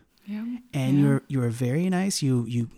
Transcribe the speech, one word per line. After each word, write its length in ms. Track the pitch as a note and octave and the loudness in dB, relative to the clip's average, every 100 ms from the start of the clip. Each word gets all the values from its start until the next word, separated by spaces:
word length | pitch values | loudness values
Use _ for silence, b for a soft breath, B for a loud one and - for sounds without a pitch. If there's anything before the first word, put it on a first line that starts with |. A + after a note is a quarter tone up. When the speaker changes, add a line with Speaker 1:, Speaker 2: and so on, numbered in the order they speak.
| _ _ - | _ _ -12
Speaker 1:
Yeah. 160 | G#3+ A#3 B3 - | -10 -8 -10 -8
Speaker 2:
And 220 | C#3+ C3 C#3+ | -4 2 4
Speaker 1:
Yeah. 60 | |
Speaker 2:
you 40 | C#3+ | 4
were, 140 | C3+ - | 2 0
you 100 | C3+ | -2
were 120 | A#2+ | -2
very 380 | A#2 B2 C#3+ F#3 | -2 -2 0 0
nice. 320 | F3+ G3 - | 0 0 0
You, 240 | C#3 B2+ A2+ | 0 0 0
you, 200 | A#2+ A#2 | -2 -4